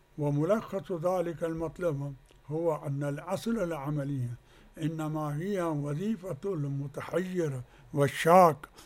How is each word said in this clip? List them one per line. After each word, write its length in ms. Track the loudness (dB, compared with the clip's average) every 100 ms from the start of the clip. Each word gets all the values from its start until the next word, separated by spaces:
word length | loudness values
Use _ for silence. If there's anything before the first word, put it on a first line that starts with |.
| _ -4
وملخص 760 | 0 2 2 2 0 -8 -6
ذلك 520 | -2 0 0 -2 -2
المطلب 720 | -4 -4 -6 -4 -2 -2 -6 -10 -18 -20 -8
هو 260 | -2 0 -2 -2
أن 180 | -4
الأصل 540 | -4 -4 -6 -6 -2 -2
العملي 680 | -2 -4 -2 -2 -2 -2 -4 -8 -14 -20 -20 -4
إنما 540 | -4 -2 -4 -2 -2 -4
هي 260 | -2 -2
وظيفة 760 | 0 0 -2 -2 -2 -2 -4 -6
المتحير 1160 | -4 -2 -2 -4 -6 -8 -4 -4 -2 -2 -2 -4 -10 -18 -6
والشاك 640 | 0 0 2 8 10 10 8 -6 -20